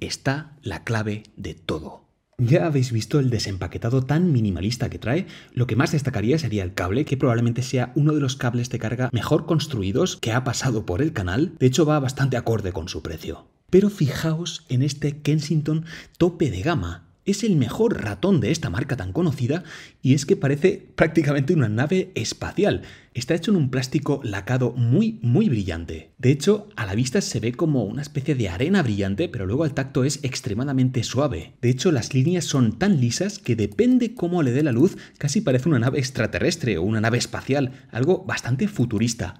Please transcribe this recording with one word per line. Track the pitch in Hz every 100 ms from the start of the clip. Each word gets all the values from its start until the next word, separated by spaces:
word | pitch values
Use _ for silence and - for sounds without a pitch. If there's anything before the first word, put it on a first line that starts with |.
está | 92 - 135 139 147 -
la | 107 82
clave | - 113 107 104 - -
de | 95 -
todo. | - 80 76 - _ _ _ -
Ya | 117 165 170
habéis | 143 127
visto | 113 - 151
el | 131
desempaquetado | 110 104 98 87 - 113 131
tan | 131 151 180
minimalista | 127 107 82 98 - 110
que | 87
trae. | - 156 190 - -
Lo | - 120
que | 113
más | 165
destacaría | 151 - 98 107 160
sería | 123 104
el | 90
cable, | - 90 113 156
que | 135
probablemente | 135 117 117 117
sea | 123 127 123 151
uno | 151 151
de |
los | 135 -
cables | 123 120 120
de | 113
carga | 110 120 127
mejor | 117 - 185 160
construidos | 160 - 117 95 117 180 -
que | -
ha | 117
pasado | 127 - 131 110
por | 95 90
el | 160
canal. | 160 90 104 151 -
De | 131
hecho, | 131 151
va | 151
bastante | 131 - 135 120
acorde | 117 110 95
con | - 85
su | 82
precio. | 82 80 - - - _ _
Pero | 180 202
fijaos | - 135 127 160 160 170 - -
en | 127
este | 147 - 147 143
Kensington | - 156 147 160 156 156 160 - - _
tope | 175 170 147
de | 90
gama. | 127 147 87 87 - _
Es | - 202
el | 226 160
mejor | 113 - 226 -
ratón | 104 101 190 175
de | 101
esta | 165 104
marca | 95 - 123
tan | 92
conocida | 139 175 - 120 170 - - - _
y | 131 147
es | -
que | 196
parece | 135 143 185 - - -
prácticamente | 165 165 143 147 139
una | 170 113
nave | 107 147 185 - -
espacial. | 113 - 87 - 196 98 - - -
Está | 127 - 175
hecho | 190
en | 190
un | 131
plástico | 127 127 151 151 139
lacado | 113 98 95 127 123
muy, | 123 117 151 220 -
muy | 120 147 220
brillante. | 110 90 82 82 80 - -
De | 120
hecho, | 143 202 208 - -
a | 104
la | 104
vista | 131 208
se | - 117
ve | 110
como | 127 165 131
una | 101 123
especie | 147 147 143
de | 131 98
arena | 87 151 196
brillante, | 127 101 98 101 175
pero | 107 92
luego | 131 156
al | 135
tacto | 131 139
es | 135 -
extremadamente | 127 - 117 104 143 131 127 123
suave. | - 117 143 85 - -
De | 120
hecho, | 127 185
las | 139 - 131
líneas | 147 180 165
son | 139 113 104
tan | 196 160
lisas | 120 - 196 -
que | - 117
depende | 98 - 247 254 233 -
cómo | 175 175
le | 135
dé | 127
la | 151
luz, | 113 180 - - -
casi | 143 214
parece | - 127 170
una | 135
nave | 127 143
extraterrestre | 127 - 107 87 135 165 123 82
o |
una | 98 110
nave | 113 113
espacial, | - 95 - 139 127 - -
algo | 113 143 185 -
bastante | 113 120 123 104
futurista, | - 127 101 120 110 87